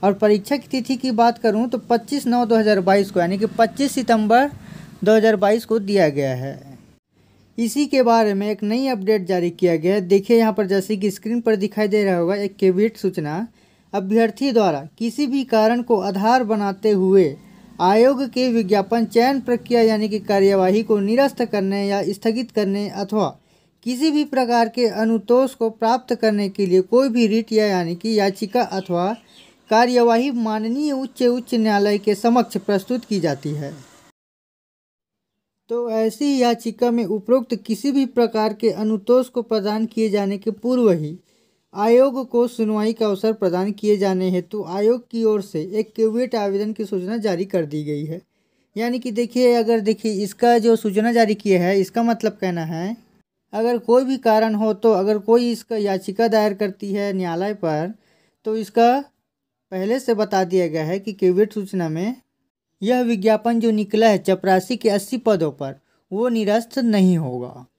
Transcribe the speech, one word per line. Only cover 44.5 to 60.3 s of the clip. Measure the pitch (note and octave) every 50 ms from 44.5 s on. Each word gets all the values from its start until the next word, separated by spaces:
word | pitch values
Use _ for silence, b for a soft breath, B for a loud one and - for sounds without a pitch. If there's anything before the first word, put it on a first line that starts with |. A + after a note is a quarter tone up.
| - G#3+ F#3+ D#3
आयोग | F3 G3 G#3 A3 A#3+ B3+ A#3+ _
की | - A3+ A3+
ओर | A3 G#3+ G#3 F#3+
से | G3 - D#3+ D#3 F#3+ F#3
एक | G#3+ A3 A3 _
कैविएट | - A3 A3 A3 A#3 B3 B3+ -
आवेदन | A3+ G3+ G3+ G3 G3 G#3 G#3+ A3
की | - A3
सूचना | F#3+ G#3+ F#3 F3+ F#3 A3 A#3
जारी | G#3 G#3+ F#3 E3 F#3+
कर | G3 - F#3 E3
दी | D3 D3 D3+ D3+
गई | D3 D3+ D3 D3
है। | D3+ D#3+ F3 _ _ _ _ _ _ _ _ _ _ _
यानी | G3+ A3+ A#3+ A#3+ B3+
कि | A#3+ B3 G#3+
देखिए, | G#3+ A#3+ A3+ - B3 B3+ B3 A#3+
अगर | A#3+ A3+ G#3+ A#3 A3+
देखिए | G#3 G#3 A3 - - A3+ G#3+
इसका | F#3+ G#3 G3 - _ - A#3+ A#3+ A#3+
जो | G#3+ A#3 A3+
सूचना | A3 - G#3+ F#3+ G#3 G#3+ A#3 A#3
जारी | A#3 A3+ G#3 G#3+
किया | G#3 - G#3 G3 F3+ F3
है, | F3 G3 G3
इसका | F#3+ F#3+ - A#3 A#3
मतलब | A#3 A#3 A3+ - A3 G3+ -
कहना | - F#3 F3 E3+ D#3+
है | D#3+ E3 D#3+ F3 G3 A#3 A#3 _ _ _ _ _ _ _ _ _ _ -
अगर | G#3 A3+ A#3 A#3+ A#3+
कोई | - - A#3 B3 C4+
भी | B3+ C4+ B3+
कारण | C4 A#3 G#3+ A3 A3 A3+ G#3+
हो | G#3 A3 A3 G#3+
तो | G#3+ - A3+ A3
अगर | F3+ F#3+ G3+ G#3+ G#3
कोई | G#3 G#3+ A3+ A#3+ B3 A#3+
इसका | A#3 A3 - _ A3+
याचिका | A3 G#3 G3+ F#3+ F#3+ F#3+ - F#3+ G3 A3+ A#3
दायर | G#3 A3 G#3 G#3+ G3+
करती | F#3+ G#3+ G3+ F#3+ _ - G3+ G3
है | G#3 G3+ G3+ G3
न्यायालय | F#3+ F#3 F3 E3 E3+ F#3 G#3 G#3+
पर | G3+ - E3 D#3 D3+ D#3+ F#3 A3+ _ _ _ _ _ _ _ _ _ _
तो | A3 G#3+
इसका | A3+ G#3+ - _ A#3 A#3 A#3 B3 C#4 C#4 _ _ _ _ _ _ _ _ _ _ _ _ _ -
पहले | F#3 F#3+ G3+ A#3 C4+
से | C4 - A#3
बता | G3+ G#3+ F#3+